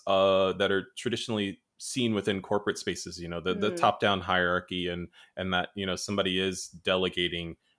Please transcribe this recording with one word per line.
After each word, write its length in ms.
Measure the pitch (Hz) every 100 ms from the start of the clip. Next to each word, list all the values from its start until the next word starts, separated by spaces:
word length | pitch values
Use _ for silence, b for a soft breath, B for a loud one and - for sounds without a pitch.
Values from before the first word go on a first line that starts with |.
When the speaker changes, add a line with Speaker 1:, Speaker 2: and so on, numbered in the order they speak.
| -
Speaker 1:
uh, 460 | 95 98 95 95
that 180 | 90 98
are 160 | 98 92 -
traditionally 640 | 123 - - 107 98 - _ -
seen 360 | - - 120
within 280 | 107 101 98
corporate 360 | 92 104 - -
spaces, 420 | - 87 92 87
you 80 | 85
know, 120 | 85
the, 140 | 85 92
the 160 | 104
Speaker 2:
Mm. 60 | 175
Speaker 1:
top-down 440 | 95 - 107 98
hierarchy 680 | 90 92 87 90 - 92 87
and, 200 | 87 87 B B -
and 160 | 92
that, 160 | 90 87 101
you 100 | 98
know, 100 | 90
somebody 440 | - 101 95 92
is 280 | 95 90 -
delegating 880 | 85 - 95 92 - 87 85 82 80 _